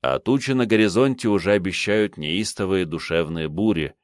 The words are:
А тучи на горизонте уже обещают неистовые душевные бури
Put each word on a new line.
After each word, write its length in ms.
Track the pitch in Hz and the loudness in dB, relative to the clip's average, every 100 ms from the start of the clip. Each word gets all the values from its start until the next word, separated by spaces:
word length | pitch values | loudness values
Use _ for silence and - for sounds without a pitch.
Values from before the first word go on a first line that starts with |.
А 160 | 65 67 | -2 -2
тучи 320 | - 135 135 | 0 0 0
на 160 | 127 113 | -2 2
горизонте 600 | 110 107 92 135 123 117 | 4 4 4 2 0 0
уже 240 | 101 87 | 0 2
обещают 680 | 104 92 85 - 107 104 - | 2 0 -4 0 0 0 -4
неистовые 640 | 76 90 107 - 95 95 | -4 -4 -4 -4 0 0
душевные 640 | 87 80 - 85 80 82 80 | 0 -6 -2 -2 0 -4 -4
бури 460 | 80 107 87 71 _ | 0 0 0 -4 _